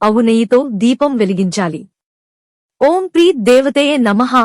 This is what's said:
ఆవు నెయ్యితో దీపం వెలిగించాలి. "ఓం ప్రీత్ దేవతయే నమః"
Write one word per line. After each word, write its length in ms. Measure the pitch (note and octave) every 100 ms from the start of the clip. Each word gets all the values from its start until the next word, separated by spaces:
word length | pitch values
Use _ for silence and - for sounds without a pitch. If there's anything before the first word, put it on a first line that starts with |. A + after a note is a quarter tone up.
ఆవు 160 | G#3+ A3
నెయ్యితో 480 | A3+ A3+ A#3 B3 C#4+
దీపం 500 | G3+ A#3 C4 D4 B3
వెలిగించాలి. 720 | G3 F#3 F#3 F#3 F3 D#3 - _ _ _ _ _ _ _ _ - C#4
"ఓం 200 | F4+ F#4+
ప్రీత్ 300 | E4 E4+ C#4+
దేవతయే 600 | G3+ B3+ C4+ C#4 C#4+ D4
నమః" 380 | A3+ G3+ B3 B3+